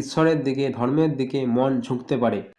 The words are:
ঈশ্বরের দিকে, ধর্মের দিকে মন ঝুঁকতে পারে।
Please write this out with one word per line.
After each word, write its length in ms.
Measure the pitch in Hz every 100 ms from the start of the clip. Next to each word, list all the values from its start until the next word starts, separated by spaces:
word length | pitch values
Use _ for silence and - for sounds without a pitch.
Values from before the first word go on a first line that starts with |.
ঈশ্বরের 380 | 135 160 160 156
দিকে, 200 | 135 131 139
ধর্মের 400 | 113 123 151 160 131
দিকে 240 | 131 139 123
মন 260 | 120 135 127
ঝুঁকতে 340 | 117 123 - 131
পারে। 220 | 113 104 -